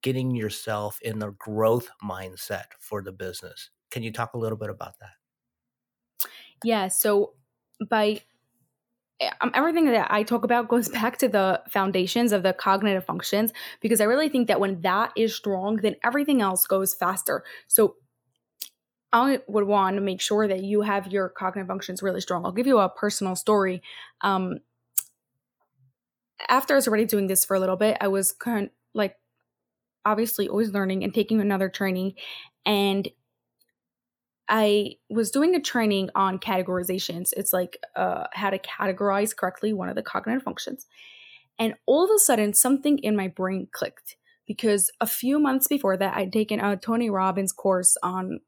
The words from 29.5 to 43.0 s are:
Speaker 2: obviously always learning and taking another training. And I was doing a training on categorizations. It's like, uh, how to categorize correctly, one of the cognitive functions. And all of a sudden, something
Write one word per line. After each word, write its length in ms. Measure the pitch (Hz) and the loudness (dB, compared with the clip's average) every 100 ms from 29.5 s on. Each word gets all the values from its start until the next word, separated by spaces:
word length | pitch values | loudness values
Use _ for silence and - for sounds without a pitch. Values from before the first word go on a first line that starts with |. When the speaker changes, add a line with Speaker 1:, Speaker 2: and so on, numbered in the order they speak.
| _ _ _ _ _ 208 | _ _ _ _ _ 0
Speaker 2:
obviously 420 | 208 226 - 202 | 2 0 0 -2
always 240 | 202 220 | 0 0
learning 320 | 202 190 190 | 0 0 0
and 100 | 196 | -2
taking 280 | 208 208 220 | 0 2 2
another 280 | 202 196 190 | 2 2 0
training. 440 | - 196 185 185 - - - - _ - | -2 -2 -2 -4 -6 -14 -16 -18 _ 0
And 440 | 208 202 196 190 _ _ _ _ _ _ _ _ _ _ _ _ _ - | 2 2 0 -4 _ _ _ _ _ _ _ _ _ _ _ _ _ -2
I 480 | 220 214 208 202 - _ | 2 4 4 0 -8 _
was 200 | 214 220 | -2 0
doing 240 | 277 320 | 2 2
a 60 | 359 | 2
training 500 | - 247 220 196 190 - | 0 0 2 2 0 0
on 240 | 190 190 | 0 0
categorizations. 960 | - 190 180 185 180 185 - 170 180 - | -2 -2 0 -4 -2 -4 -4 -6 -4 -4
It's 160 | 202 | -2
like, 260 | 185 180 - - - | -2 -2 -8 -14 -4
uh, 300 | 185 180 - | -2 -2 -6
how 180 | - 202 | -4 -4
to 80 | 190 | -4
categorize 800 | - - 208 190 202 196 214 - | -8 -6 -4 0 0 0 -2 -2
correctly, 380 | 185 185 214 | -4 -2 -4
one 160 | 208 180 | -2 -4
of 60 | - | -6
the 60 | |
cognitive 420 | 220 190 208 247 | -4 -6 -2 -4
functions. 440 | 262 - - 262 - _ - - - - _ _ | -4 -10 -10 -12 -16 _ -20 -20 -20 -20 _ _
And 160 | 226 - - | -4 -2 2
all 200 | 277 381 | 4 4
of 40 | |
a 80 | 427 | 4
sudden, 360 | - 240 208 | 4 4 2
something 440 | 208 254 269 294 294 | 2 2 2 2 0